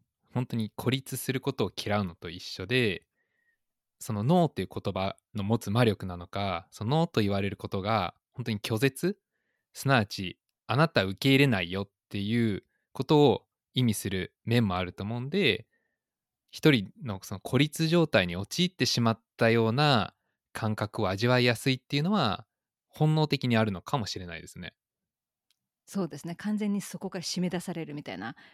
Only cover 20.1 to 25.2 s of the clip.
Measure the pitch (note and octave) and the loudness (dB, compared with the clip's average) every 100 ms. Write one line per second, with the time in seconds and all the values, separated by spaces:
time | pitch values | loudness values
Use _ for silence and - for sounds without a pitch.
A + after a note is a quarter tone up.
20.1 | - _ _ _ - A2 G#2+ G#2+ - G2 | -8 _ _ _ -6 -4 -2 -4 -2 -2
21.1 | F#2+ A#2+ B2+ B2 A#2+ C3+ B2+ - C#3+ E3 | 0 2 4 4 2 0 -2 -2 -2 0
22.1 | G#3+ B2 F2+ - _ _ _ _ - D#3 | 0 0 -2 -8 _ _ _ _ 0 2
23.1 | D#3 D3+ C#3 B2+ A2+ A2 F2+ - C#3+ G2+ | 4 2 0 2 4 2 0 -4 -4 -4
24.1 | - F2+ E2 D#2+ - E2 - _ _ _ | -8 -10 -12 -12 -14 -16 -16 _ _ _
25.1 | _ | _